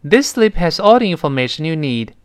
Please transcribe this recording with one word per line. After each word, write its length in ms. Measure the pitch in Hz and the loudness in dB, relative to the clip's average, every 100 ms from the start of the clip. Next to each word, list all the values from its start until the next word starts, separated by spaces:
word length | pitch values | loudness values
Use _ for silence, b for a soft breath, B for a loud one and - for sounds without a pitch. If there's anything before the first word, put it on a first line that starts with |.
This 360 | 147 233 277 - | 2 2 2 0
slip 140 | 214 | 0
has 240 | - 175 - | 0 -2 2
all 240 | 208 247 | 4 4
the 80 | 214 | 2
information 580 | 165 147 135 127 - 156 | -2 -2 -2 -4 -4 -6
you 100 | 160 | -4
need. 380 | 143 117 113 _ | -4 -4 -6 _